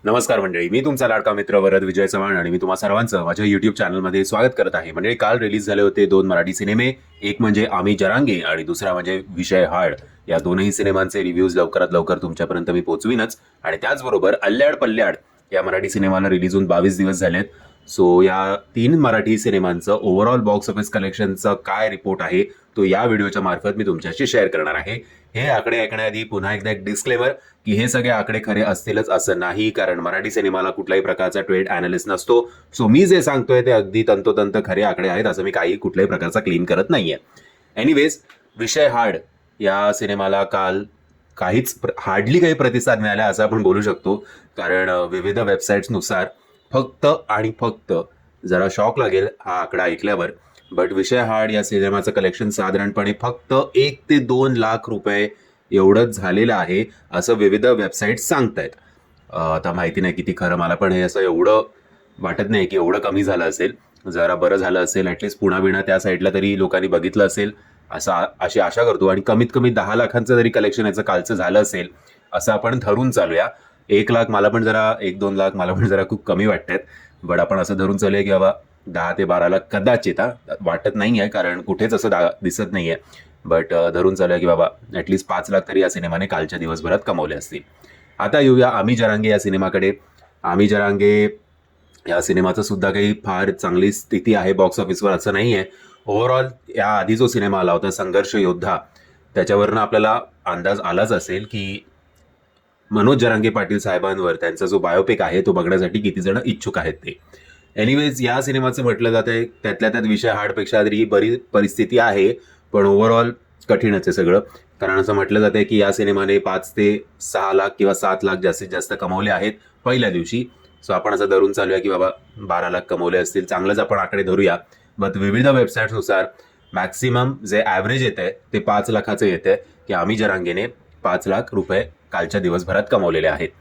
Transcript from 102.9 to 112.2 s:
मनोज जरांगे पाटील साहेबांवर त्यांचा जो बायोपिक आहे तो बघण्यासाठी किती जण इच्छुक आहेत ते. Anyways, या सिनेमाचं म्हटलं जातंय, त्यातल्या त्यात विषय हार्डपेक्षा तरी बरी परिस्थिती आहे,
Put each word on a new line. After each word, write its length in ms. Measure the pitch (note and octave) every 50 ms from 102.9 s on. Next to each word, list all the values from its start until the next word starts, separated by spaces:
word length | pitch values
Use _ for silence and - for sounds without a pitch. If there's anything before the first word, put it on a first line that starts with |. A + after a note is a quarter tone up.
मनोज 260 | G#2+ G#2+ G2+ B2 C#3
जरांगे 320 | B2 A#2+ A#2 A2 G#2+ G#2+ A2+
पाटील 300 | G#2 G#2+ G2 F#2 G#2 G2+
साहेबांवर 560 | - G#2 F#2 F2 F#2 G2 F#2+ F#2+ F2+ F2 D#2+
त्यांचा 300 | D#2 F2 E2+ E2 - G2
जो 140 | F2 G2+ F#2
बायोपिक 420 | F2 E2+ F2 F#2 G2 - A2 -
आहे 200 | G2 F#2 E2+ F#2+
तो 100 | F#2 G#2+
बघण्यासाठी 480 | F2+ F2+ E2+ F2 F#2+ F#2 F#2 E2+ G#2 G#2+
किती 220 | G#2 G2 F2+ G2
जण 160 | F2 G2 G2 B2 B2+
इच्छुक 320 | - - - - - -
आहेत 160 | F#2 E2 - -
ते. 260 | - - - - - _ _ - - - - - _ _ _ _
Anyways, 360 | G#2 G#2+ A#2+ C#3 D3 D3+ C#3+ B2 B2
या 220 | B2 A#2 A#2+ C3+
सिनेमाचं 420 | B2+ C#3 C3 C3+ B2+ B2+ B2 - B2+
म्हटलं 280 | A#2+ G#2+ A2+ A#2 A2+
जातंय, 340 | A2 A2+ G#2+ A#2+ A2+ A2+ A#2+
त्यातल्या 460 | A#2 - _ - G#2+ G2 - A2+ A2
त्यात 120 | G#2 A#2 G#2+
विषय 260 | G#2+ G#2 G2 - A#2
हार्डपेक्षा 540 | G#2 G2+ G#2 G#2 - A2 G2 - A2+ G#2+ G2+
तरी 220 | G#2 G#2 G#2+ A2+
बरी 300 | G#2 G#2 G2 G#2 A2+ A#2+
परिस्थिती 640 | - - _ - G#2 G2+ G2 - - G#2+ - A#2+ A#2+
आहे, 340 | A#2 A2+ G2 G2+